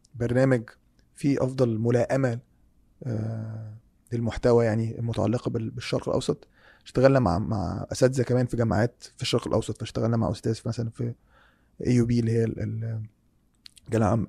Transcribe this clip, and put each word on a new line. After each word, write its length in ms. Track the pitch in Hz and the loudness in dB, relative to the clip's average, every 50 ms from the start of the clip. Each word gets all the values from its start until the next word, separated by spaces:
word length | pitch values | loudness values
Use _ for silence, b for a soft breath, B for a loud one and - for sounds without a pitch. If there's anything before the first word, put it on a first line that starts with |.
| _ _ - | _ _ -8
البرنامج 480 | 120 120 117 120 123 131 135 131 120 110 - - _ _ _ _ _ _ _ _ | -4 -2 0 2 4 4 4 4 2 0 -6 -16 _ _ _ _ _ _ _ _
فيه 300 | - - 143 139 - - | -4 0 0 2 2 0
أفضل 340 | 127 131 131 131 120 113 107 | -2 0 2 0 2 2 0
ملائمة، 600 | 113 117 123 - - - - 135 135 123 117 120 - _ _ _ _ _ _ _ _ _ _ - - | 0 2 2 2 2 2 0 0 0 0 -2 -4 -8 _ _ _ _ _ _ _ _ _ _ -12 -8
آه، 720 | - 113 110 110 110 113 110 110 110 110 110 110 107 107 - _ _ _ _ _ - - | -6 -6 -4 -4 -6 -6 -8 -8 -10 -10 -12 -12 -14 -16 -18 _ _ _ _ _ -6 -4
للمحتوى 520 | 117 117 113 - - - 123 120 120 117 | -2 -2 -2 -2 0 2 4 4 6 4
يعني 340 | 113 107 113 113 110 113 - | 4 2 0 -2 -2 -4 -4
المتعلقة 520 | 117 117 113 110 98 104 113 120 - 123 | -4 -4 -2 0 0 0 0 -2 -2 -4
بال-، 200 | 120 117 113 113 | -4 -4 -6 -6
بالشرق 380 | 120 123 - - - 127 - - | -8 -10 -8 -4 -4 -4 -2 -2
الأوسط. 400 | - - - - 147 - - _ b b b b b b b | -2 -2 0 -2 -4 -4 -6 _ b b b b b b b
اشتغلنا 360 | - - 139 127 135 135 135 | -6 0 4 4 6 6 6
مع، 180 | 123 90 85 90 | 4 2 2 2
مع 480 | 110 - 110 104 90 85 90 - 98 - - | 0 -2 -2 -2 -2 -4 -4 -6 -6 -6 -2
أساتذة 300 | - 135 127 131 135 120 | 2 2 2 4 2 0
كمان 240 | - 123 127 123 | 2 2 0 0
في 100 | 120 - | 0 0
جامعات 480 | 117 117 113 90 98 110 120 - _ - - _ | -2 0 2 2 2 0 0 -2 _ -20 -20 _
في 60 | - - | -8 -4
الشرق 260 | - - 120 - - | 0 0 0 0 2
الأوسط، 300 | - 110 113 - 110 - | 0 0 0 -2 -8 -10
فاشتغلنا 380 | 113 107 - 123 117 113 117 | -10 -8 -4 -2 0 0 2
مع 140 | 113 107 76 | 2 2 0
أستاذ 300 | 110 - - 113 113 - - | -2 -2 -2 -4 -4 -2 -4
مثلا 240 | 120 113 - 117 113 | -6 -4 -4 -6 -6
في 240 | - - 123 117 117 _ b b b b b b b b b b b b | -6 -6 -8 -8 -8 _ b b b b b b b b b b b b
إيه 140 | - - 123 | 0 2 2
يو 100 | 123 120 | 4 4
بي 140 | 117 120 120 | 2 2 2
اللي 120 | 113 113 113 | 2 2 2
هي 120 | 117 113 | 2 0
ال-، 160 | 113 - - | 0 -2 -4
ال-، 420 | 98 107 110 110 113 113 113 110 107 107 _ _ _ _ _ _ _ _ _ _ _ - _ - _ | -6 -6 -4 -6 -6 -6 -6 -6 -8 -10 _ _ _ _ _ _ _ _ _ _ _ -20 _ -20 _
الجامعة، 280 | - 113 110 113 95 110 113 101 | -2 0 2 4 4 2 2 0